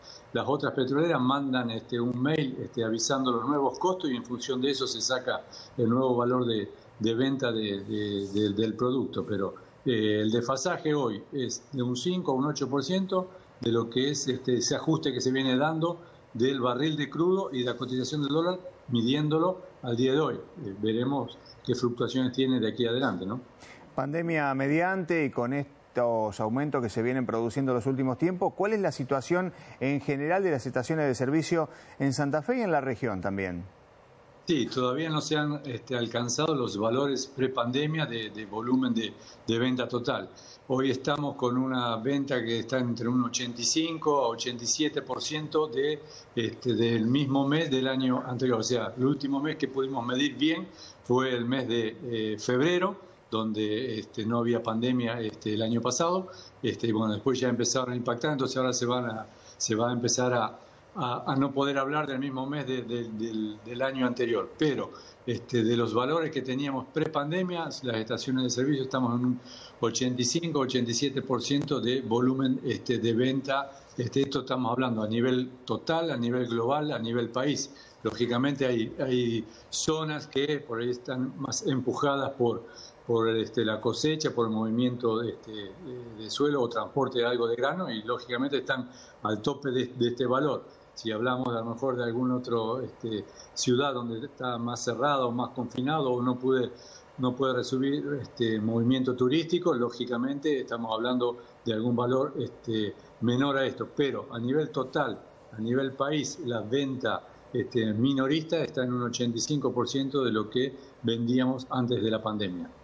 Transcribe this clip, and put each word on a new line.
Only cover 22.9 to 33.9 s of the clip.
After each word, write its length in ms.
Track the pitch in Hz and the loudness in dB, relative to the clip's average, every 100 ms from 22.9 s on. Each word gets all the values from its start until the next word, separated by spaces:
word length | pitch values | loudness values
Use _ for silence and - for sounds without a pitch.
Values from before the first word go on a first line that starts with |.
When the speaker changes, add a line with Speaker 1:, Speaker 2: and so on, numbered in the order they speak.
| 120 131 90 | 2 0 -2
Speaker 1:
¿no? 160 | 92 123 - - - - - | -4 -8 -10 -20 -20 -20 -10
Speaker 2:
Pandemia 580 | - 135 160 170 156 143 | -6 -4 -2 0 2 2
mediante 720 | 135 139 156 180 190 165 170 | 2 2 4 4 0 0 2
y 60 | 139 | 2
con 240 | - 120 | 0 0
estos 840 | 139 139 - - - 120 117 107 101 | -2 -4 -10 -6 0 2 2 0 0
aumentos 420 | 110 127 147 135 | 0 0 0 0
que 80 | 117 | 0
se 100 | 117 | 0
vienen 240 | 117 131 | 0 0
produciendo 460 | 110 113 117 139 135 | 0 0 0 0 2
en 60 | 123 | 2
los 100 | 131 | 2
últimos 320 | 131 131 120 | 0 0 2
tiempos, 340 | 170 185 196 | 0 2 -2
¿cuál 180 | - 196 | 0 0
es 80 | 220 | 2
la 120 | 180 | 0
situación 600 | - 127 139 - 175 185 - - - | -2 -2 0 2 0 0 -6 -16 -4
en 220 | 131 143 | 0 0
general 420 | - 139 151 185 | 0 -2 2 2
de 80 | 190 | 2
las 160 | 139 131 | 0 0
estaciones 400 | 127 120 160 147 | -2 0 2 2
de 80 | |
servicio 540 | 120 127 156 151 170 151 - - - | 2 2 2 2 2 0 -6 -14 -2
en 120 | 139 | 0
Santa 300 | 135 143 151 | 2 2 2
Fe 160 | 147 254 | 2 0
y 20 | |
en 120 | 208 | 2
la 100 | 151 | 2
región 400 | 131 110 127 95 | 2 -2 -2 -2
también? 420 | 98 98 95 87 95 - - | -2 -2 -2 -4 -8 -16 -20